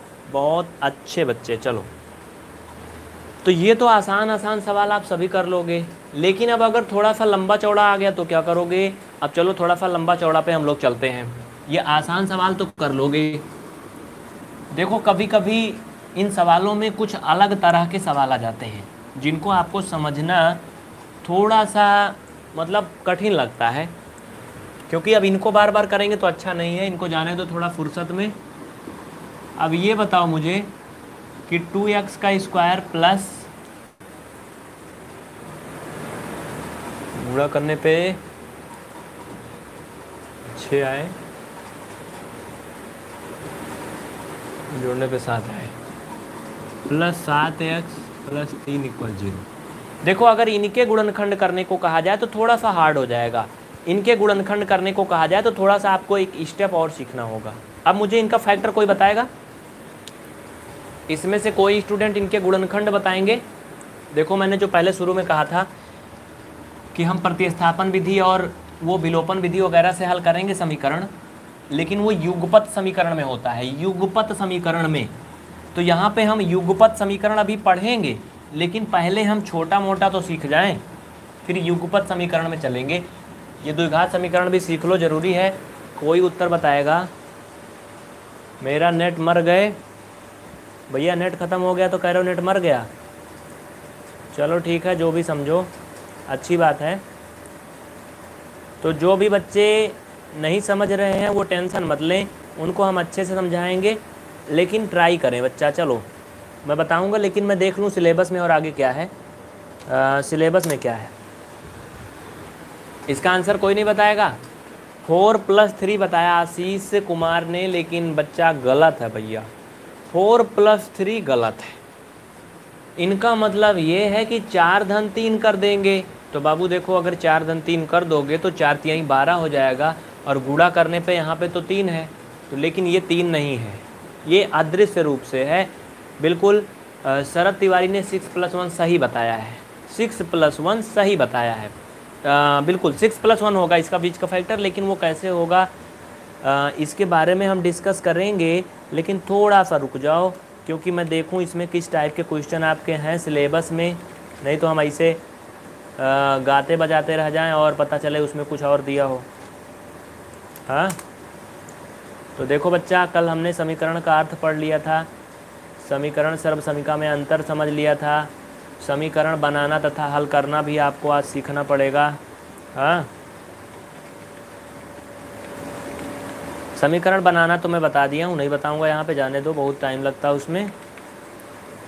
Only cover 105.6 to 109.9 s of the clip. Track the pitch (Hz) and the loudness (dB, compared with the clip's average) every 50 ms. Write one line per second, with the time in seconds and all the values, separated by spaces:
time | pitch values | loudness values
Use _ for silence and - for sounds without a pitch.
105.6 | 151 147 143 - 170 147 120 110 101 - - - - - - - - - - - | 0 0 0 0 0 0 0 -2 -4 -8 -16 -20 -20 -20 -20 -20 -20 -20 -20 -10
106.6 | - 143 151 156 160 - 170 170 185 202 208 214 202 190 190 202 202 202 202 180 | -6 -2 -2 0 0 2 2 0 2 0 0 0 0 0 0 0 0 0 2 2
107.6 | 190 190 185 196 202 202 202 196 175 170 165 175 185 165 185 180 175 165 160 151 | 2 0 0 0 -2 -2 0 2 4 4 4 4 2 0 0 0 2 2 2 2
108.6 | 160 156 139 131 135 127 127 147 170 196 - - - - - - - - - - | 2 0 -2 0 0 0 0 -2 -6 -8 -10 -14 -20 -20 -20 -20 -20 -20 -20 -20
109.6 | - - - - - - | -20 -20 -20 -18 -8 -2